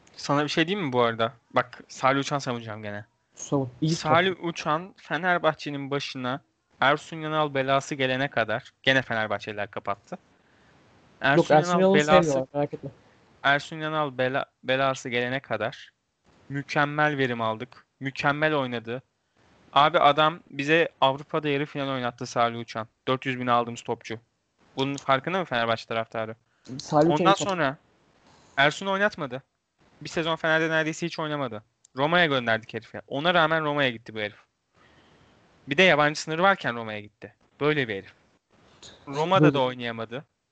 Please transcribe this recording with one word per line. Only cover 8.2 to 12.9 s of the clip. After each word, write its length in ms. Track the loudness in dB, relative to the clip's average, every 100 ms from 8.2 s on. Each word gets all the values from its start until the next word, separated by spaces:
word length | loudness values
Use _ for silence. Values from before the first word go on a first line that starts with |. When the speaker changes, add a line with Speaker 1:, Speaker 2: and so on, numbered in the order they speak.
| 0
Speaker 1:
kadar, 440 | 0 0 -2 -8 _
gene 180 | 2 4
Fenerbahçeliler 720 | 2 -2 -2 -4 -6 -8 -8
kapattı. 460 | -6 -6 -8 _ -16 _ _ _ _ _ _ _ _ _ _
Ersun 160 | 2 2
Speaker 2:
Yok, 140 | 6
Ersun 200 | 4 4
Speaker 1:
Yanal 100 | 4
Speaker 2:
Yanal'ı 140 | 4 4
Speaker 1:
belası, 280 | 6 6
Speaker 2:
sevmiyorlar, 240 | 4 0 -2
merak 200 | -4 -4
etme. 160 | -6 -14